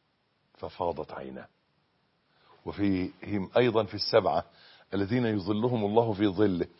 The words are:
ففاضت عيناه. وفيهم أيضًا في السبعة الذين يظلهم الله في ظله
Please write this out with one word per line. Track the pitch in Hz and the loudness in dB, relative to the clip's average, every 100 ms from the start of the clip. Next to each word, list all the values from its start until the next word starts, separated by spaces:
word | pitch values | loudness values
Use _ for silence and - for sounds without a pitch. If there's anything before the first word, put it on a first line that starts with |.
| _ _ _ _ _ | _ _ _ _ _
ففاضت | - 85 - 87 78 73 | -14 -12 -4 -4 -4 -8
عيناه. | - 67 64 - _ _ _ _ _ _ _ _ _ _ - 85 | -12 -12 -14 -16 _ _ _ _ _ _ _ _ _ _ -16 -10
وفيهم | 80 101 92 92 - - 104 92 117 | -2 0 0 -2 -8 -6 -6 0 2
أيضًا | 123 110 | 2 2
في | 101 | -2
السبعة | 104 - 113 92 80 - - - - _ | -4 0 2 4 0 -4 -12 -20 -20 _
الذين | 98 95 123 117 | -4 0 0 0
يظلهم | 104 90 107 123 123 101 | 0 -2 0 0 0 2
الله | 110 117 | 2 2
في | 98 104 | 2 2
ظله | 90 104 87 85 | 4 2 2 -4